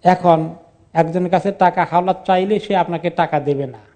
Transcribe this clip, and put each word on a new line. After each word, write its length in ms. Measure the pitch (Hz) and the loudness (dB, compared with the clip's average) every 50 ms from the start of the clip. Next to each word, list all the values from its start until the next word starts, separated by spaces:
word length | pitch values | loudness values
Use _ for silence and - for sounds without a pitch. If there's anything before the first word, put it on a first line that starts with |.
| _ | _
এখন 460 | 175 185 180 - 180 165 160 160 160 165 - - _ _ _ _ _ _ | 2 2 4 4 2 2 2 2 -6 -10 -14 -20 _ _ _ _ _ _
একজনের 380 | 165 165 160 160 180 180 175 | 0 0 0 0 -2 -2 0
কাছে 200 | 185 180 - 202 | 0 0 0 -2
টাকা 340 | 196 - 190 175 165 196 175 - | 0 2 2 2 2 0 -4 0
হাওলাত 340 | 160 175 175 - - 220 - | 0 0 0 0 -4 -4 0
চাইলে 340 | - 190 185 185 196 214 202 | 0 0 0 2 0 -2 -2
সে 160 | - - 202 | -2 -2 0
আপনাকে 340 | 185 170 170 175 165 165 175 | 0 0 -2 -4 -4 -4 -4
টাকা 300 | 170 - 170 151 - 147 | -2 -2 -2 0 -2 -4
দেবে 280 | 131 143 143 135 139 127 | -2 -2 -4 -4 -4 -8
না। 100 | 120 - - _ _ | -10 -16 -20 _ _